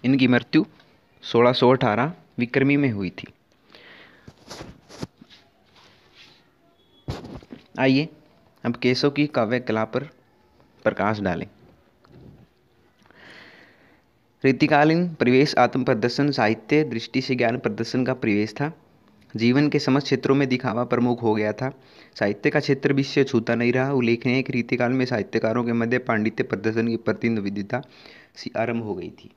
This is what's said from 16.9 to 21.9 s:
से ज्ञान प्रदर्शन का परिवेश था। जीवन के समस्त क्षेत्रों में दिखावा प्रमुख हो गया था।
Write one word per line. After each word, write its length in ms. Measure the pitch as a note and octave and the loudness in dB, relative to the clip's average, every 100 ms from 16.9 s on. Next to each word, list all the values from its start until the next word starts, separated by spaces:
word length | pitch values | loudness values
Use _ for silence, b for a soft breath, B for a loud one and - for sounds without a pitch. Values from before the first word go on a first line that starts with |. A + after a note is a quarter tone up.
| A#2 - C3+ | -4 -4 -6
से 140 | B2+ B2+ | -4 0
ज्ञान 220 | A#2 B2 | 0 0
प्रदर्शन 480 | - G#2+ A2+ B2+ B2+ | -4 -6 -4 -2 -2
का 80 | |
परिवेश 400 | B2+ A2+ G#2 G#2+ | -2 0 0 -2
था। 200 | - D3+ E3 _ _ _ _ _ G#2+ | -4 -6 -6 _ _ _ _ _ -2
जीवन 340 | A#2 C3 D3 | 2 2 2
के 100 | C#3+ | 0
समस्त 260 | C#3 C3+ C#3 | 0 0 0
क्षेत्रों 300 | C3 C3+ C3+ | -2 2 0
में 120 | C3+ | 2
दिखावा 360 | B2+ B2+ A2 | -2 -2 -4
प्रमुख 400 | A#2+ A#2+ A#2+ A#2+ | -2 0 0 0
हो 120 | A#2 G#2+ | 0 0
गया 180 | G#2+ | 0
था। 200 | G#2+ C3 C#3 B | -4 -8 -10 B